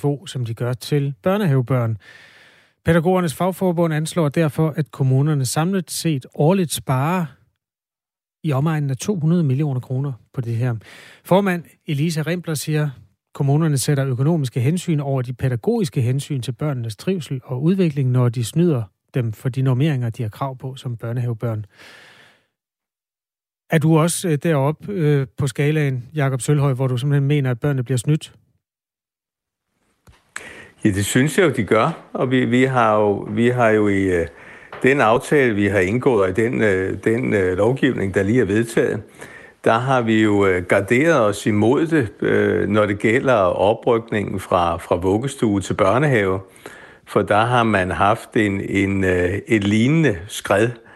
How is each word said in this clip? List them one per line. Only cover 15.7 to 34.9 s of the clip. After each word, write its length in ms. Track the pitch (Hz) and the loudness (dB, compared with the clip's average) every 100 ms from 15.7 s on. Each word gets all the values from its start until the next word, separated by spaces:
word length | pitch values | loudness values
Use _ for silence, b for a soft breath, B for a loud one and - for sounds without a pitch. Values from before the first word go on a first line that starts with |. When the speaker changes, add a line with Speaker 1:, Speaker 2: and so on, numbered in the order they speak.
| 233 180 143 | 0 0 0
Speaker 1:
hensyn 400 | 120 135 - 139 | 0 -2 -4 -6
til 100 | 120 | -6
børnenes 440 | 117 151 127 113 - | -6 -4 -4 -8 -6
trivsel 460 | - 190 - 135 | -4 -4 -4 -10
og 200 | - 127 | -8 -2
udvikling, 480 | 156 190 170 143 127 | 0 2 0 0 0
når 180 | 127 123 | 2 2
de 140 | 120 | 0
snyder 400 | 110 156 175 131 107 _ _ | -4 0 2 0 -4 _ _
dem 200 | 135 117 | -4 -4
for 160 | 104 135 | -4 -6
de 120 | 123 | -2
normeringer, 480 | 135 123 160 135 120 | 0 2 0 0 -4
de 140 | 107 | -4
har 60 | 107 | -8
krav 280 | - 139 131 | -6 -8 -8
på 180 | 131 131 | -14 -10
som 220 | 123 113 | -10 -8
børnehavebørn. 680 | 117 123 120 113 120 110 104 B B B B B B B B B _ _ _ _ _ _ _ _ _ _ - | -6 -4 -4 -4 -4 -6 -8 B B B B B B B B B _ _ _ _ _ _ _ _ _ _ -2
Er 80 | 165 | 2
du 200 | 160 160 | 4 4
også, 320 | 170 - 180 | 2 0 -2
øh, 80 | 147 | -2
deroppe, 480 | 175 147 135 151 - | 0 0 0 -2 -6
øh, 360 | 196 151 143 131 - | -2 2 2 0 -4
på 100 | 143 | -4
skalaen, 560 | - 147 156 143 127 117 151 | 0 0 0 0 -4 -6 -2
Jakob 260 | 135 131 | -2 -2
Sølhøj, 320 | - 143 139 | 0 2 2
hvor 140 | 123 131 | 0 -2
du 100 | 123 | -2
simpelthen 300 | 143 143 139 | 0 0 2
mener, 240 | 147 131 | 0 0
at 80 | 120 | -2
børnene 240 | 147 135 | -2 -2
bliver 140 | 120 127 | -2 -2
snydt? 360 | - 156 - _ _ _ _ _ _ _ _ _ _ _ _ _ _ _ _ _ - - _ B B B B B | 0 -2 -2 _ _ _ _ _ _ _ _ _ _ _ _ _ _ _ _ _ -20 -20 _ B B B B B
Speaker 2:
Ja, 60 | 110 | -2
det 160 | 98 101 | -2 -2
synes 320 | 127 151 - | 0 0 2
jeg 80 | 175 | 0
jo, 60 | |
de 120 | 120 | 0
gør. 460 | 95 110 143 165 - | 0 2 0 -4 -10
Og 180 | - 127 | -6 -2
vi, 140 | 127 120 | 0 2
vi 180 | 123 | 2
har 320 | 131 127 113 107 | 2 2 2 2
jo, 180 | 104 | 2
vi 340 | 98 - 107 120 | 0 -4 0 0
har 220 | 123 113 | 2 2
jo 180 | 107 104 | 2 2
i, 160 | 98 | 0
øh, 240 | 95 90 82 B B B B - | 0 0 -4 B B B B -2
den 180 | 127 | 0